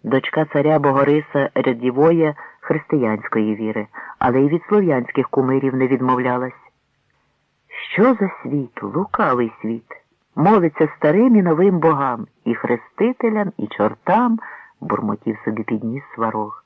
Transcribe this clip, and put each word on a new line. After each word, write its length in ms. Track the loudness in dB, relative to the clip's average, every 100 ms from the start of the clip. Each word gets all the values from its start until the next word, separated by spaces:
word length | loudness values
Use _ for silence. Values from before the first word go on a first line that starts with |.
| 0
Дочка 400 | -2 0 -2 0
царя 340 | 0 2 2
Богориса 680 | 2 2 2 2 0 -2 -2 0
Радівоя 800 | -2 -2 -2 2 4 4 0 -2 -16 _
християнської 960 | -4 -4 0 0 0 -2 -4 -2 -2 -2
віри, 320 | -4 -6 -8 -14 -18 -2
але 220 | 0 2
й 60 | 2
від 160 | 0
слов'янських 680 | 2 2 2 0 -2 -4 0
кумирів 460 | 0 0 0 0 0
не 120 | 0
відмовлялась. 640 | 2 0 0 0 -2 -6 -12 _ _ _ _ _ _ _ _ _ _ _ -18 -8
«Що 200 | 2 2
за 160 | 2 -2 -4
світ, 400 | -6 -4 -6 -10
лукавий 680 | -6 -6 -4 -2 0 0 -2 -4
світ? 240 | -8 -8 _ -20 _ _ _ 0
Молиться 540 | 4 4 2 0 -2 0
старим 380 | 2 4 6 4
і 60 |
новим 380 | 4 4 4 4
богам, 480 | 2 2 -2 -4 -10 _ -6
і 100 | -4
хрестителям, 960 | -2 -4 -4 -2 -2 0 -2 -2 -4 -6
і 100 | -8
чортам», 720 | -2 -2 -2 0 2 2 -2 -6 -20 -20 _
бурмотів 560 | -6 -4 -4 -4 -6 -6 -6
собі 180 | -6
під 200 | -6 -6
ніс 200 | -6 -8 -12 -6
Сварог. 480 | -4 -4 -8 -12